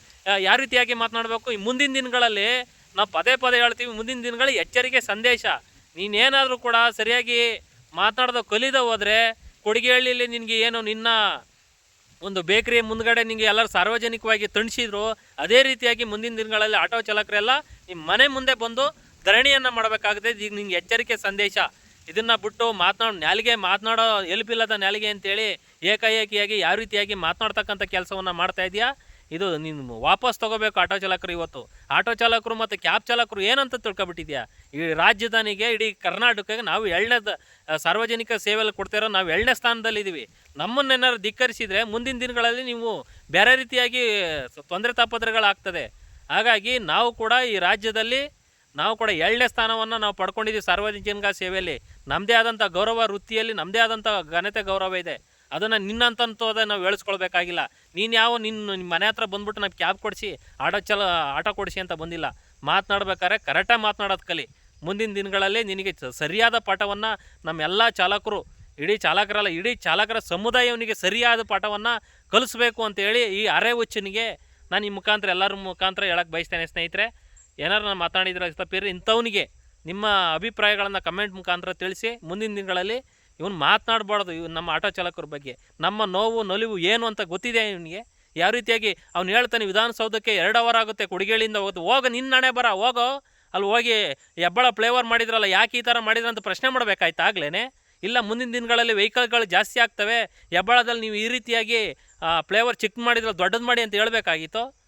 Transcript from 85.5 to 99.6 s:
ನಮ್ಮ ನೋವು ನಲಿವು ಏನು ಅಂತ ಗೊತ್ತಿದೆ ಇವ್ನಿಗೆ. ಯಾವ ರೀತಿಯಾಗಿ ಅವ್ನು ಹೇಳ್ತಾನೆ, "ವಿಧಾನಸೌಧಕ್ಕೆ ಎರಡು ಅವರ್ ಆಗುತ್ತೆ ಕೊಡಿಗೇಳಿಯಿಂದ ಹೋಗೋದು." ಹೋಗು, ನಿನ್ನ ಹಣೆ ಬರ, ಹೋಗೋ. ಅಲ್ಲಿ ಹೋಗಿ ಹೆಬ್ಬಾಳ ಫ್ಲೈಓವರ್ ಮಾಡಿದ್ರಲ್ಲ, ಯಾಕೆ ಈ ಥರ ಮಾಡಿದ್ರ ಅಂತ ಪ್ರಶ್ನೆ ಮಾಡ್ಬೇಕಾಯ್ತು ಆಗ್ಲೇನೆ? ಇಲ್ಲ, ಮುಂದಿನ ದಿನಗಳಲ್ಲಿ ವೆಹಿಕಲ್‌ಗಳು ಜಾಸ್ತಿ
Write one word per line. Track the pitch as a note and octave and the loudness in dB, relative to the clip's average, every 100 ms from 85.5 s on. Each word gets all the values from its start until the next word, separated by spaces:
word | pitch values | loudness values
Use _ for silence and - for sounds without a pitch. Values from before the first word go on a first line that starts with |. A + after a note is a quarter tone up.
| A#2+ _ - | -16 _ -4
ನಮ್ಮ | E3+ G#3 | -2 0
ನೋವು | G#3 F#3 A3+ A3+ | -2 0 0 0
ನಲಿವು | G3+ G3+ A3+ G3 | -2 -2 -4 -2
ಏನು | F3 A#3 A#3 | 0 0 0
ಅಂತ | G#3+ | -6
ಗೊತ್ತಿದೆ | F3+ F3+ A#3+ A3+ G#3+ | -6 -6 -2 0 0
ಇವ್ನಿಗೆ. | F3+ D#3+ F#3 - _ _ D#3 | -4 -10 -14 -16 _ _ 0
ಯಾವ | F3+ | 2
ರೀತಿಯಾಗಿ | A#3+ A3+ A3+ G#3+ F3 _ | 2 0 0 0 -4 _
ಅವ್ನು | F3 F3+ | -4 2
ಹೇಳ್ತಾನೆ, | A3+ B3 A#3 | 2 2 0
"ವಿಧಾನಸೌಧಕ್ಕೆ | G3+ G3 A#3 A3 A3 A3 A3+ | 0 0 0 -2 -4 -2 0
ಎರಡು | G3 F3+ A#3 | 2 4 4
ಅವರ್ | A#3 A#3 | 4 2
ಆಗುತ್ತೆ | A3 G#3+ G3+ | 0 -2 -4
ಕೊಡಿಗೇಳಿಯಿಂದ | F3+ G3 A3+ A3 G#3 | -2 0 0 0 -2
ಹೋಗೋದು." | G3 F3+ | -4 -4
ಹೋಗು, | E3+ C4+ B3+ | 0 2 2
ನಿನ್ನ | A#3+ C4 C4 | -2 0 2
ಹಣೆ | C4 | 2
ಬರ, | B3 A#3+ | 2 2
ಹೋಗೋ. | F#3+ A#3+ A#3+ A#3+ C#4 - _ _ | 2 0 0 -2 -4 -10 _ _
ಅಲ್ಲಿ | F#3 G3 | -4 0
ಹೋಗಿ | A#3 A#3 A3 F3 | 2 2 0 0
ಹೆಬ್ಬಾಳ | C3+ _ - F3 F#3 B3 | -6 _ -2 0 4 2
ಫ್ಲೈಓವರ್ | A3 A#3 B3 A#3 | 4 2 2 2
ಮಾಡಿದ್ರಲ್ಲ, | A#3 A3+ A3+ | 2 2 0
ಯಾಕೆ | G3 F#3 A#3 B3 | 4 4 4 0
ಈ | |
ಥರ | A#3 A#3 | 0 0
ಮಾಡಿದ್ರ | A3 A3+ A#3 | 2 0 0
ಅಂತ | G#3+ | -4
ಪ್ರಶ್ನೆ | G3+ F3+ C4 | -6 -2 0
ಮಾಡ್ಬೇಕಾಯ್ತು | B3+ A3+ F#3+ E3+ - | 0 0 2 0 2
ಆಗ್ಲೇನೆ? | F3+ G3 D3 F#3 B3+ - _ _ | 0 0 -2 -4 -6 -10 _ _
ಇಲ್ಲ, | G3 B3 | -2 0
ಮುಂದಿನ | G#3 A#3 B3 | 0 -4 -4
ದಿನಗಳಲ್ಲಿ | A#3+ A#3 A#3 A#3 | -4 2 2 4
ವೆಹಿಕಲ್‌ಗಳು | G#3 G#3+ B3+ A#3+ A#3 | 2 2 0 2 2
ಜಾಸ್ತಿ | G#3 F3 | 4 2